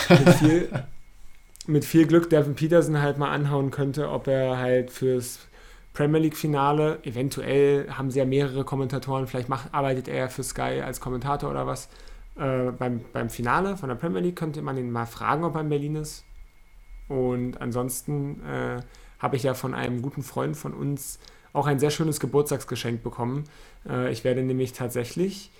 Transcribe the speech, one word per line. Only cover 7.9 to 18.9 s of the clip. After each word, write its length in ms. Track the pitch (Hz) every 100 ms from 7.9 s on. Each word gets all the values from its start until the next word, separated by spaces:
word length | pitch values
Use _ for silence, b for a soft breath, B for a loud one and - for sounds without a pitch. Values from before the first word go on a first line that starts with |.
haben 200 | 135 135
sie 100 | 131
ja 40 | 131
mehrere 380 | 135 143 127
Kommentatoren, 600 | 131 135 135 135 139 135 127
vielleicht 220 | 127 120
macht, 260 | 131 -
arbeitet 340 | 151 139 131 127
er 200 | 139 127
für 120 | -
Sky 380 | 127 - 127 131
als 160 | 139 123
Kommentator 500 | - 127 131 143 143
oder 160 | 139 135
was, 220 | 131 - B B B - -
äh, 340 | 143 131 127
beim, 280 | 123 123 120 117
beim 180 | 123 120
Finale 460 | - 120 143 190 190
von 120 | 139
der 80 | 117
Premier 240 | 170 185
League 160 | 180 175
könnte 260 | 160 151
man 140 | 147 131
ihn 140 | 123
mal 140 | 117 117
fragen, 380 | - 113 143
ob 100 | 170 151
er 60 |
in 60 | 151
Berlin 260 | 147 143 156
ist. 280 | 151 - - - - - - - - - -
Und 520 | 135 127 123 123 123
ansonsten, 800 | 120 120 127 - - 147 143 143 147
äh, 340 | 131 123 123 135